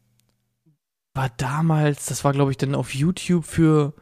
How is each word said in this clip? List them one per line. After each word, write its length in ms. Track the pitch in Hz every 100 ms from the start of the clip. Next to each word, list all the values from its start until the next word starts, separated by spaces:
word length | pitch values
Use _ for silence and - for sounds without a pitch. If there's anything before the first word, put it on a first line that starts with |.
| _ _ _ _ _ _ _ _ _ _ _ -
war 140 | 131 -
damals, 680 | 135 147 165 156 151 143 -
das 180 | 135
war, 80 | 143
glaub 160 | 139 139
ich, 80 | 135
dann 160 | 139 139
auf 180 | 120 135
YouTube 500 | 156 180 - 175 156
für, 480 | - 160 151 147 -